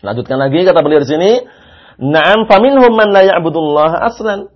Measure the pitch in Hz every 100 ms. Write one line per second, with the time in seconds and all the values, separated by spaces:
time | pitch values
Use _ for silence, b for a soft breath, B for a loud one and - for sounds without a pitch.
0 | 101 110 120 131 139 143 185 170 147 151
1 | 135 151 185 233 - b b b b b
2 | 131 156 156 214 220 196 247 277 247 220
3 | 214 196 190 175 165 160 156 147 156 165
4 | - 233 220 202 196